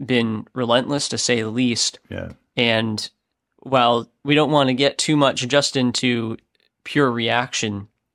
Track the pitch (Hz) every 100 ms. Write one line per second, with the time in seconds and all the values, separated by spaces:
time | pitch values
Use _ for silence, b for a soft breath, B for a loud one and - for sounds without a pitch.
0 | 131 123 113 110 - - 117 117 127 143
1 | - 117 - 120 110 113 127 113 - -
2 | _ 95 90 - _ - 117 110 113 107
3 | - _ _ _ _ _ - 131 120 117
4 | 117 _ 139 151 147 151 131 123 139 -
5 | - 151 139 - 127 143 139 135 123 117
6 | 127 120 113 113 _ _ _ _ - 147
7 | 135 117 113 117 123 - 113 101 101 _
8 | _